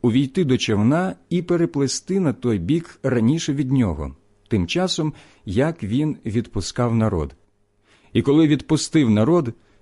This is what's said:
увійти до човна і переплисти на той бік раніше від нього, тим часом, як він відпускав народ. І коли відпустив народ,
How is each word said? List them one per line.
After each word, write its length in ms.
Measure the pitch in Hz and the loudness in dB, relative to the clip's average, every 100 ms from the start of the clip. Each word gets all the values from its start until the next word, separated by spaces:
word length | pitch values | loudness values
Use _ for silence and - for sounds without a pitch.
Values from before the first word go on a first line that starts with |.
увійти 440 | 120 117 135 - 160 | 0 2 0 0 0
до 120 | 127 | 0
човна 580 | - 101 110 156 185 - _ | 0 2 2 2 -2 -6 _
і 120 | 175 | -4
переплисти 800 | 175 175 170 143 139 - - 190 | 0 0 0 0 -2 -4 -4 -2
на 140 | 170 | -2
той 240 | 117 123 107 | -2 -2 -2
бік 420 | 85 160 165 - | 0 -2 -4 -8
раніше 500 | 131 123 113 160 - | -4 0 2 2 -2
від 180 | 139 131 | -4 0
нього, 440 | 135 110 73 71 69 _ _ - | 0 0 -2 -8 -12 _ _ -4
тим 200 | 110 87 | -2 0
часом, 460 | 175 180 - 156 147 - _ - | -2 -2 -2 -4 -6 -14 _ -6
як 380 | 92 147 165 | -2 -2 -2
він 340 | 101 120 151 - 131 | -4 -2 -2 -4 -4
відпускав 680 | 113 - 104 92 - 120 113 | -4 -4 -6 -6 -2 0 0
народ. 400 | 110 90 71 - _ _ _ _ _ _ _ | 0 -2 -4 -10 _ _ _ _ _ _ _
І 80 | - | -2
коли 260 | 135 147 160 | 2 4 4
відпустив 640 | 147 - 156 - 160 127 | 2 0 -2 0 2 4
народ, 440 | 104 113 175 127 - _ _ | 4 4 2 0 -6 _ _